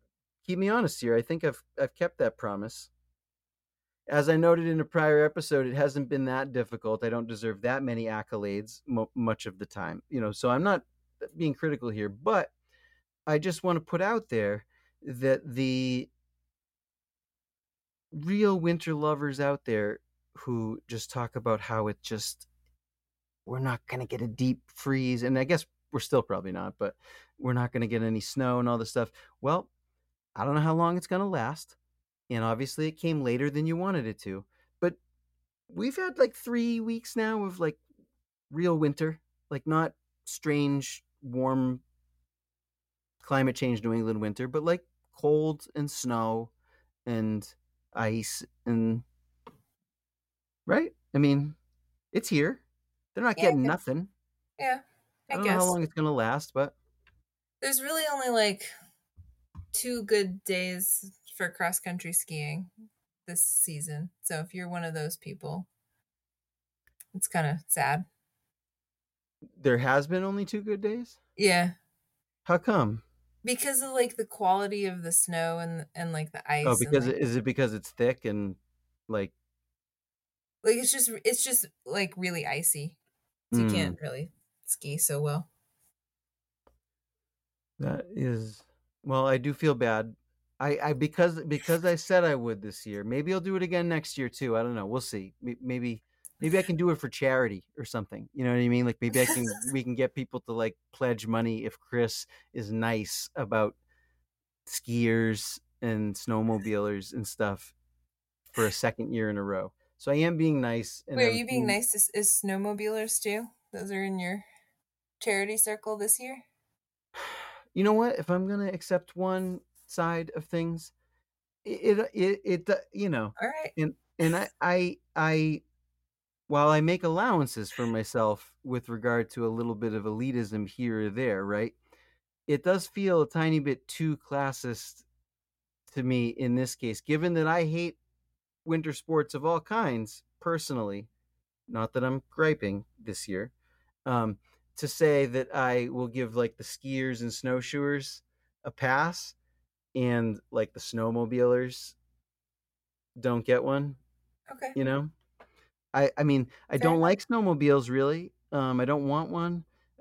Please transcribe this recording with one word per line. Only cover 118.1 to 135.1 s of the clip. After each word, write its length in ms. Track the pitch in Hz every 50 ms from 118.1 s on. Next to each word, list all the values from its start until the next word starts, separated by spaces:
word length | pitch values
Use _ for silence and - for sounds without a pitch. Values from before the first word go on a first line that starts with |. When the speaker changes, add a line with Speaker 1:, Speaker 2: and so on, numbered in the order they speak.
| - -
Speaker 1:
If 120 | 156 -
I'm 180 | 180 180 185 190
gonna 200 | 202 202 202 190
accept 440 | 190 175 - - 185 180 - _ -
one 460 | 175 185 185 185 185 185 185 180 - _ _ _ _ _
side 460 | - - - 170 165 170 165 165 160 -
of 100 | 156 156
things, 460 | - - 170 165 165 165 165 160 - _ _ _ _ _ _ _ _ _ _ _ _ _ _ -
it, 340 | - - - - 226 202 202
it, 120 | 220 - -
it, 280 | 214 180 190 202 202 -
it, 260 | 202 180 170 175 -
uh, 60 | 170 - - _ -
you 160 | 202 202 190
know, 260 | 156 120 110 104 - -
Speaker 2:
All 60 | 208 247
right. 240 | 302 311 311 - - -
Speaker 1:
and, 180 | 156 156 - _ _ _ _ -
and 160 | 165 160 165
I, 140 | 175 - - - -
I, 360 | - 175 180 180 180 180 - - _ _ -
I, 480 | 160 156 160 156 156 156 156 151 147 _ _ _ _ _ _ _ _ _ _ _ _ _ _ _ _ _ -
while 220 | 143 143 147 151
I 120 | 156 156
make 220 | 156 160 180 180 -
allowances 680 | 165 160 180 214 254 214 170 143 120 - 117 104 -
for 160 | - - 123 117
myself 680 | 113 110 110 - - 123 110 107 104 - - - _ _ -
with 260 | 135 127 123 120 -
regard 400 | 117 113 107 123 120 120 113 117
to 160 | - 127 117 113
a 20 |
little 260 | 113 113 117 117 113
bit 180 | 104 117 113 107
of 120 | 110 101
elitism 640 | 110 107 110 123 135 127 123 117 98 110 107 104 95
here 380 | - - 127 120 113 110 107 104
or 20 |
there, 340 | 98 117 131 120 101 95 98
right? 300 | 98 104 104 113 117 - _ _ _ _ _ _ _ _ _ _ _ _ _ _ -
It 160 | 147 143 -
does 240 | 180 190 190 180 -
feel 340 | - 202 196 190 180 165 151
a 60 | 147
tiny 300 | - 165 160 160 160 156
bit 280 | 139 143 131 - _ -
too 300 | - - 160 160 151 -
classist 880 | _ - 143 139 139 135 131 - - 123 117 - - - - - - _